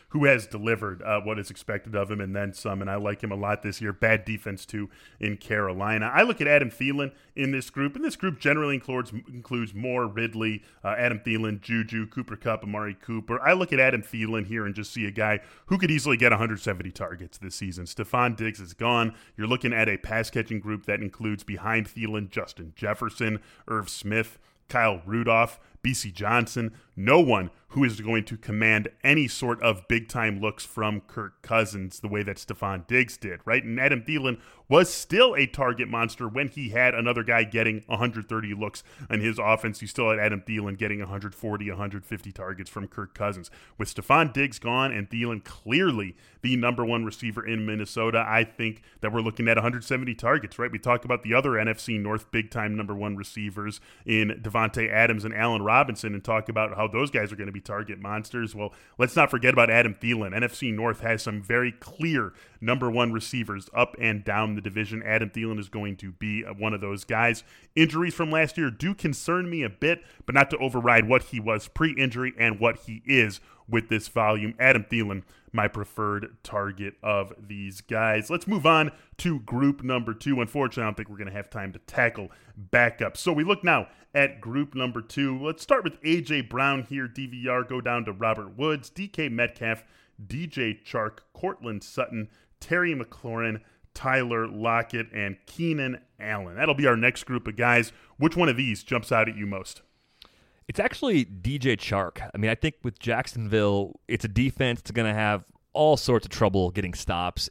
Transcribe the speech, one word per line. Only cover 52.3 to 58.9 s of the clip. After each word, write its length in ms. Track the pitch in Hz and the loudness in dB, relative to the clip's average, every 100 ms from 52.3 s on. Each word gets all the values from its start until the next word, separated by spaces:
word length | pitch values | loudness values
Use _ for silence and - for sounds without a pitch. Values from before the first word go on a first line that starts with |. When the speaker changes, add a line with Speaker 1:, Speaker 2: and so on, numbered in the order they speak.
Speaker 1:
big-time 440 | 113 110 117 107 107 | -4 -2 -4 -4 -4
number 180 | 101 101 | -4 -4
one 220 | 104 101 | -6 -6
receivers 640 | 98 110 104 98 104 - - - - | -10 -8 -8 -6 -8 -8 -16 -10 0
in 360 | 110 107 113 | 2 2 0
Davante 480 | 110 113 110 120 110 | -2 0 2 0 2
Adams 340 | 107 113 107 110 | 4 4 2 -4
and 80 | |
Allen 300 | 107 117 110 | -2 0 2
Robinson 500 | 101 123 131 107 110 | 4 4 4 -2 -6
and 100 | 101 | -6
talk 260 | 120 110 110 | 0 0 0
about 280 | 110 107 104 | -2 -2 0
how 100 | 110 | -2
those 220 | 113 143 | 0 0
guys 220 | 120 104 | 0 -2
are 40 | 107 | -6
gonna 160 | 101 | -10
be 100 | 98 | -10
target 340 | - 104 107 95 | -8 -8 -8 -10
monsters. 560 | 101 107 104 123 110 | -8 -8 -6 -6 -6
Well, 200 | 104 104 - - | -6 -8 -10 -12